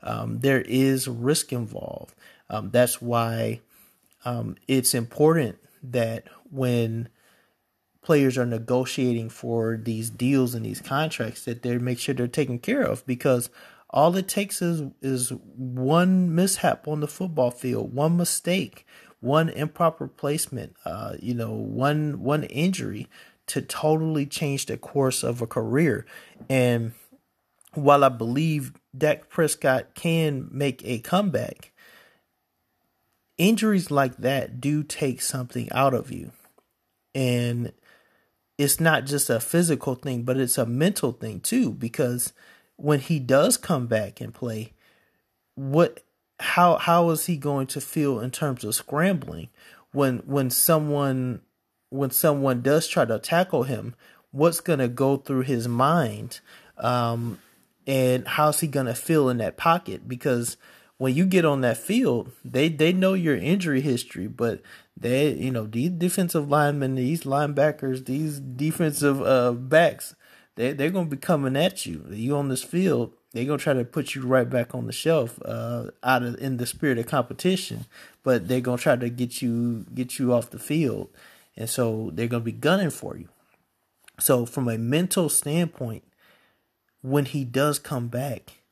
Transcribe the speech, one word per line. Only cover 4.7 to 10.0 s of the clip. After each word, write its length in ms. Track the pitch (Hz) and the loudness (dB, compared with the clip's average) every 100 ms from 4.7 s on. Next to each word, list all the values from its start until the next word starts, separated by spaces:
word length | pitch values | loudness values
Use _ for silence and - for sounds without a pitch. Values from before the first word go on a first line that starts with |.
| 135 123 | 2 2
important 640 | 127 117 - 151 165 127 95 _ _ | 0 -4 4 4 4 0 -4 _ _
that 400 | 131 123 113 113 - - - | -6 -2 -2 -4 -12 -20 -16
when 600 | 135 127 120 113 113 117 _ _ _ _ _ _ _ _ _ | -4 0 2 0 -2 -8 _ _ _ _ _ _ _ _ _
players 360 | - 156 135 127 | 2 4 4 2
are 80 | 123 | -2
negotiating 840 | 113 113 123 127 - 127 117 113 | -2 0 0 0 -2 0 0 -4
for 460 | - 120 117 113 113 | -10 -4 -2 0 -2
these 340 | 113 110 | -4 -4